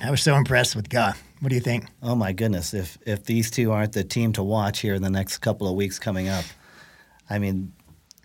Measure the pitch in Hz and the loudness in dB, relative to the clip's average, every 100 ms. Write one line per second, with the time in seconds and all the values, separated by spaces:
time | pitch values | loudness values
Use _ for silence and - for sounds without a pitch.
0 | 113 139 160 139 120 127 123 117 104 123 | 0 2 6 6 6 4 4 0 -2 2
1 | 104 - - - 135 127 123 117 - - | 2 0 -10 -6 -2 0 0 -2 -4 -8
2 | 120 120 98 95 113 92 85 104 87 - | -2 0 0 0 0 0 -2 -4 -6 -8
3 | - 104 - 117 113 - 117 107 107 107 | -4 -4 0 0 0 0 2 2 0 -2
4 | 92 - 117 110 98 110 101 104 110 95 | -2 0 0 0 0 0 0 -2 -2 0
5 | 95 95 92 - - 104 98 92 98 - | 0 0 -2 -4 -4 -2 -2 -2 -2 -4
6 | - 95 92 95 90 - - - - - | -4 -4 -2 -4 -6 -12 -20 -20 -20 -20
7 | - _ - 104 101 95 95 - _ - | -20 _ -6 -2 -2 -2 -4 -12 _ -20
8 | _ - | _ -20